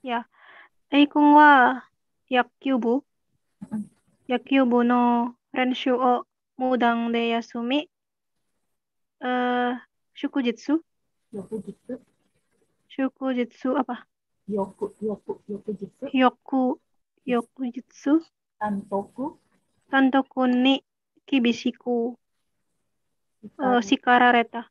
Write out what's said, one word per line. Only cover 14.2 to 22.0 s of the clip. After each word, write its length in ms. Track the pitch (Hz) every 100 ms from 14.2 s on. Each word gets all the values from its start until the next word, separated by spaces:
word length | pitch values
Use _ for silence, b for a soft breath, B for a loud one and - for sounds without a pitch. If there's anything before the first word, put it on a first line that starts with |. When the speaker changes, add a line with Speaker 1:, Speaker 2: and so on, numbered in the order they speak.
| _ _ -
Speaker 2:
Yoku, 360 | 202 190 - 202 -
yoku, 280 | 214 202 - 202 -
yokujitsu. 580 | 202 - 208 196 _ 277
Speaker 1:
Yoku, 680 | 269 254 - - 269 254 311 _ _ _ _ -
yokujitsu. 840 | 240 233 _ 262 247 - - - 311 320 _ _ _
Speaker 2:
Tantoku. 800 | 208 202 - 196 196 - 277 - _ _ _ _ _
Speaker 1:
Tantoku 560 | 269 269 269 262 - 254
ni 280 | 247 254 269 _ _ _ _ _
kibishiku, 920 | 277 233 233 247 - - 240